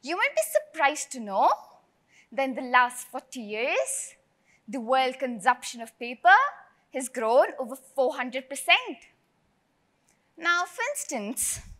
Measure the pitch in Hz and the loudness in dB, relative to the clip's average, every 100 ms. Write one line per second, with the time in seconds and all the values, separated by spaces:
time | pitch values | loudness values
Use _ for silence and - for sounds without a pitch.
0 | 254 349 508 571 640 605 622 320 285 302 | -6 -2 -2 -2 -2 -2 -4 0 0 0
1 | - 262 208 196 294 - - - _ _ | -8 -10 -4 2 2 2 -4 -20 _ _
2 | _ _ _ 233 269 247 262 247 247 247 | _ _ _ -4 -4 -4 2 4 4 -2
3 | - 254 - 262 208 214 254 392 523 - | -12 -12 -12 -14 -8 -4 -2 -2 -2 -6
4 | - - _ _ _ _ - 240 226 262 | -10 -16 _ _ _ _ -10 -10 0 2
5 | 262 262 262 233 202 247 - 240 226 _ | 2 -2 -8 -2 0 0 -4 -12 -14 _
6 | 240 247 349 403 554 - - _ _ 262 | -12 2 8 8 6 -4 -20 _ _ -8
7 | 262 - 220 240 392 - 247 269 - - | -6 -4 4 4 4 0 -10 -10 -10 -2
8 | 262 285 254 247 269 277 - 370 494 277 | 0 0 -6 -8 -10 -10 4 4 4 -12
9 | - _ _ _ _ _ _ _ _ _ | -16 _ _ _ _ _ _ _ _ _
10 | _ _ _ - 330 349 370 - 480 587 | _ _ _ -6 0 0 0 -4 -6 -6
11 | - 262 202 277 - - - - | -6 -6 -6 -4 -4 -6 -10 -20